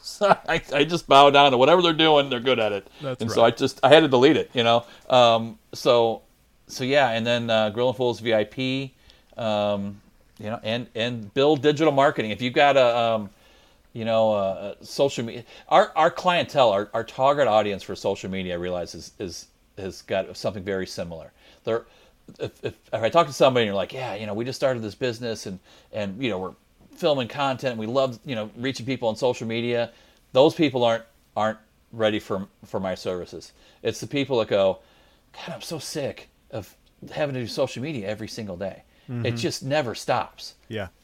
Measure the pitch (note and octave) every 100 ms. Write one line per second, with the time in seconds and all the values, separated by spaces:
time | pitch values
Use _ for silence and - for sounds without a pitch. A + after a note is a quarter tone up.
0 | - - G3+ - - D#3+ - C#3 D#3 E3+
1 | - C3+ C#3+ C#3 C#3+ B2 C3+ F3+ E3+ D#3
2 | D#3+ D3+ C#3 B2 B2+ A#2+ G#2+ G2+ - -
3 | C#3 B2+ A2+ A2+ A#2 A#2 C3+ - C3 D#3
4 | D#3 B2 C#3 C3+ - B2+ A#2 A#2 - -
5 | - B2+ A#2+ A2+ A2+ A2 _ - C#3+ A#2+
6 | A#2 A2 _ _ _ _ _ - B2+ C#3+
7 | C3 A2+ A#2 A#2+ A#2 A2 G#2+ A2+ B2+ B2
8 | B2 A2 A2+ A2 G#2+ - C3 C3 C3+ _
9 | _ _ _ - A2+ G#2 G#2 G2+ G2 G2+
10 | _ _ _ _ G#2+ A2+ G#2+ A#2+ A#2+ A2
11 | A#2 A#2+ G2+ C3+ C#3+ D3+ D3 C#3+ D#3+ C#3
12 | C#3+ D3 G#2+ G2+ B2 C3+ C#3+ C3+ B2 A#2+
13 | A#2 A2+ G2+ _ _ _ _ _ _ A#2+
14 | A2+ A2+ A2 G#2 G2 F2+ G2+ - - -
15 | C#3 - A#2 A#2+ - - - D#3+ G#3 E3
16 | D#3+ - F3+ F3 C3+ D3 A#2+ G2 G#2+ A#2
17 | A2+ - C3 D3 B2 G#2+ G#2 F#2+ - F#2+
18 | G#2+ G2+ G2+ F#2+ F#2 F2 F2+ F2+ E2+ F2
19 | - _ G2 - - _ _ - F#2+ -
20 | - G2 F#2 - A#2 G2 F2+ F#2+ F#2 -
21 | F2 E2 D2+ _ _ _ - A2+ - _
22 | _ _ - - D3 _ A#2+ - _ A2
23 | A2+ D#3+ D#3+ C3 C#3+ B2 A2 G2 F2+ -
24 | B2+ G2+ G#2+ G2+ B2 B2+ C#3 B2 A2 -
25 | C3 A2+ A#2+ A2 A2 F#2 _ - _ A2
26 | G2+ F#2+ B2+ F#2 F#2 - _ _ _ -
27 | E3 C#3 A#2 D3 C3+ C3 C3+ A2+ A2 C3
28 | C3+ A2+ D#3 A#2 G#2+ A#2+ B2+ C3 A#2+ B2
29 | A#2 G#2+ B2+ A#2+ A2+ A2+ A#2+ A#2+ A#2 _
30 | _ _ _ C3 D3+ D#3+ D3+ B2+ A#2 A2+
31 | - _ _ - G#2+ G#2+ _ _ _ A2+
32 | A2 G#2+ - G2 G2 _ G2+ G#2+ F#2+ F2+
33 | - F2+ E2 E2+ - _ _ _ A#2 A2
34 | B2 C#3+ C3+ B2 G#2+ G#2 F#2+ F#2 _ _
35 | _ _ _ - - F#3+ - D#3+ - D#3
36 | B2+ - - _ _ A2+ F#2 _ _ _
37 | B2+ - D3 B2+ A2+ - C3+ - C#3+ C#3
38 | G2 G#2 G#2+ - G#2 F2+ G2 - _ _
39 | - B2 A#2+ A#2 D#3+ - C3+ D3 B2 F#2+
40 | - B2 - - - _ _ A2 F#2 _